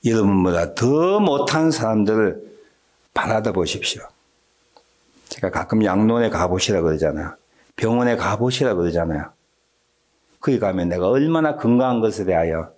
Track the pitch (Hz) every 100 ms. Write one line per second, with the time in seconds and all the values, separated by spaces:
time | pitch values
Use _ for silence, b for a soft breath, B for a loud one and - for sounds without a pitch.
0 | 123 113 101 98 90 85 82 - 120 147
1 | 175 202 208 139 139 156 160 131 113 110
2 | 104 107 104 85 B B B B B B
3 | _ - - 110 110 92 82 - - -
4 | - _ _ _ _ _ _ - _ _
5 | _ _ - - 95 90 - 110 104 92
6 | 110 117 113 113 90 92 - 196 82 78
7 | 78 73 80 - _ b b - 113 120
8 | 123 117 90 104 123 123 135 95 87 85
9 | 82 73 78 _ _ _ _ _ _ _
10 | _ _ _ _ - 131 101 92 87 87
11 | 90 127 151 165 156 - 117 120 127 120
12 | 110 104 95 87 82 82 80